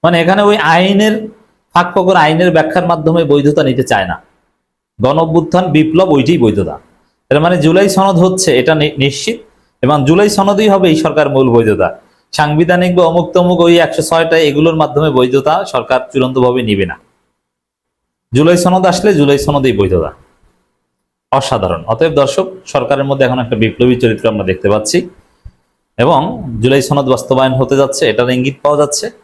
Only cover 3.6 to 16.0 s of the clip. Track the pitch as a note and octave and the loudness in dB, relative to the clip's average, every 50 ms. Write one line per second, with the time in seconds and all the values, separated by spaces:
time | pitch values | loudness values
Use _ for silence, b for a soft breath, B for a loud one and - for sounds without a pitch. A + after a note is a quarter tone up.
3.6 | D3+ C3+ B2+ B2 B2+ - B2+ G#2 F#2+ F2+ E2 - _ _ _ _ _ _ _ _ | 0 -2 -2 -2 -2 -2 -2 -2 -2 -4 -8 -12 _ _ _ _ _ _ _ _
4.6 | _ _ _ _ _ _ _ - G#2 B2+ C#3+ D#3+ E3 D#3+ D#3+ E3+ E3 D#3+ - F3+ | _ _ _ _ _ _ _ -4 -2 0 0 0 0 0 0 -2 0 2 0 0
5.6 | F#3 F3+ C#3+ D#3 D#3 D#3 D#3+ E3+ F#3+ F#3 D3+ C#3 B2+ C3 F3 D3+ A#2+ A2 G#2 G#2 | 0 2 2 2 0 2 2 0 2 2 2 0 2 2 0 2 2 0 0 0
6.6 | F#2 D#2 C#2+ C#2+ _ _ _ _ _ _ _ _ _ _ C3+ D3 D3+ E3+ F3+ E3+ | -4 -6 -8 -14 _ _ _ _ _ _ _ _ _ _ 0 0 2 2 0 2
7.6 | D3 D#3+ D#3+ F#3 G3+ G3 F#3+ F#3+ F#3+ G3 G3 E3 F3 F#3 F#3 F#3 - F3 C3+ B2 | 2 2 2 4 2 2 2 0 0 2 2 2 2 2 0 0 0 0 0 0
8.6 | B2 D#3+ D#3+ D3+ D3 D3+ - C#3 C3+ C#3 C3+ - - - A#3 A#3 - _ _ _ | 2 0 0 0 0 -2 -2 -2 -4 -2 -2 -4 -6 -6 -8 -8 -10 _ _ _
9.6 | _ _ _ _ - B2 D3 D3 C3+ C3+ D#3+ F#3 G#3 G#3+ G#3 G#3 G3 G3 G3+ F#3+ | _ _ _ _ -2 0 0 0 2 2 2 2 2 2 2 0 0 0 0 2
10.6 | A3 G#3+ G3 G3 F#3 F3 D#3 D#3 D#3+ E3 D3+ D#3 D3+ C#3 C3+ C3+ C3+ B2+ A#2 A#2+ | 2 2 2 2 2 2 2 2 0 -2 0 0 0 0 2 0 2 4 2 2
11.6 | A2+ G#2+ G2+ F2+ F#2+ E2+ - - b b b b b b - - D3+ D3 D3+ D3+ | 2 2 0 0 -2 -4 -4 -8 b b b b b b -4 -2 -2 0 0 0
12.6 | F3 E3+ F3+ F3 F3+ F3+ F3+ F3+ F3+ E3 E3 F3 E3+ - - F#3 F3+ F3+ F3+ E3+ | 0 2 2 0 0 0 2 2 2 2 2 0 -2 0 0 0 0 0 2 2
13.6 | E3+ E3+ E3+ E3+ E3 D#3 - - D#3 - E3+ E3 E3 E3 E3+ D#3+ D#3 D3 C#3 D3 | 4 4 4 4 2 0 0 -4 -4 0 0 0 0 2 2 2 2 2 2 2
14.6 | D#3 E3 D#3+ D#3+ D#3 C3+ C3 C#3+ D#3 D#3 C3+ B2+ B2+ B2 C3 C#3 C3+ D3 D#3 F#3 | 0 0 2 0 -2 -2 0 -2 -2 0 2 2 0 2 0 0 0 0 -2 -2
15.6 | G3 F#3+ - B2+ A2+ - C3 B2+ | -4 -4 -6 -6 -2 -2 -2 -2